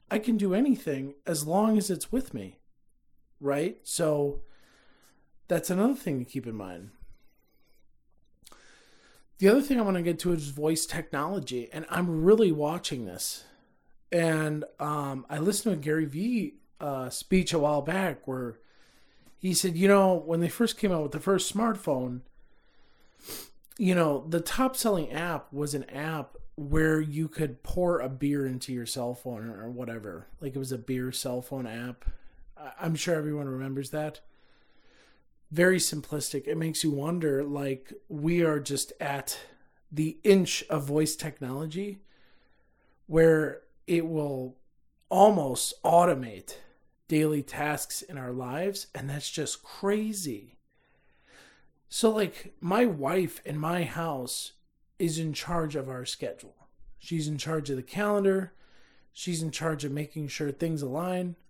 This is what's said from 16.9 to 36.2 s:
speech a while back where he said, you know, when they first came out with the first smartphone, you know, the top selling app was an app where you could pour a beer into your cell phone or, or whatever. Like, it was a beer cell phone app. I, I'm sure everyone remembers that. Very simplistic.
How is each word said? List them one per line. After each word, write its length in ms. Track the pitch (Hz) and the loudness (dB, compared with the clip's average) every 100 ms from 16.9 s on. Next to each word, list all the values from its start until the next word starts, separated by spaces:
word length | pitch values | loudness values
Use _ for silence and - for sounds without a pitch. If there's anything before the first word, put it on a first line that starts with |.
| 135 127 | -4 -6
speech 420 | - - 190 180 | -8 2 2 4
a 60 | 170 | 2
while 240 | 147 147 | 2 2
back 440 | 139 185 190 - - | 0 0 0 -2 -6
where 340 | 131 120 110 - - - - - - - - | -6 -6 -10 -20 -20 -20 -20 -20 -20 -20 -6
he 160 | 185 | 0
said, 240 | 170 190 165 | 2 0 4
you 120 | 196 | 6
know, 260 | 202 190 | 8 8
when 260 | 175 151 165 | 4 2 0
they 80 | 170 | 2
first 300 | - 233 - | 2 0 2
came 120 | 202 | 0
out 120 | 170 | 2
with 100 | 147 | 0
the 80 | 156 | -2
first 340 | 190 190 - | 2 2 2
smartphone, 680 | 202 233 220 - 131 127 123 - - - - _ - - _ - _ - - - - - - | 0 0 0 0 -2 -2 -6 -12 -20 -20 -20 _ -20 -20 _ -20 _ -16 -14 -16 -20 -14 0
you 160 | 185 | 2
know, 320 | 180 156 139 156 | 4 4 0 0
the 120 | 170 | -2
top 360 | 165 - 262 254 | 0 0 0 2
selling 340 | 226 190 151 | 0 2 0
app 400 | 143 175 151 - | -4 -4 -4 -6
was 200 | 139 147 | -6 -4
an 120 | 139 | -4
app 520 | - 135 156 160 135 - - - | -6 -8 -6 -6 -8 -12 -12 -8
where 440 | 143 151 156 156 | 2 4 6 4
you 280 | 156 147 156 | 0 -2 -4
could 340 | - 151 127 | -2 -4 -4
pour 380 | - 175 175 165 | -4 0 2 2
a 80 | 127 | -2
beer 360 | 131 143 143 | -2 -2 0
into 280 | 135 127 - | -2 -4 -6
your 120 | 123 | -6
cell 300 | 117 135 120 | -6 -4 -4
phone 340 | 123 127 113 113 | -6 -8 -8 -10
or, 160 | 101 | -10
or 60 | 113 | -10
whatever. 560 | 123 120 113 107 82 - - | -8 -8 -8 -10 -12 -14 -12
Like, 160 | 143 135 | -8 -6
it 20 | |
was 140 | 131 | -6
a 60 | 127 | -6
beer 340 | 110 127 127 | -4 -4 -4
cell 280 | 123 135 123 | -4 -4 -6
phone 260 | 123 135 120 | -6 -8 -8
app. 380 | 117 123 120 - - - - - - | -8 -10 -4 -4 -4 -12 -20 -20 -18
I, 160 | 151 - | -16 -6
I'm 160 | 170 160 | -4 -2
sure 180 | 180 | 0
everyone 320 | 160 151 147 139 | 0 0 -4 -4
remembers 440 | 131 135 135 131 | -6 -4 -6 -6
that. 300 | 151 151 - - _ - _ _ - - _ _ _ _ _ - | -6 -6 -8 -20 _ -20 _ _ -20 -20 _ _ _ _ _ -6
Very 260 | 156 180 185 | 4 4 4
simplistic. 680 | - 156 - 147 | 0 -4 -6 -6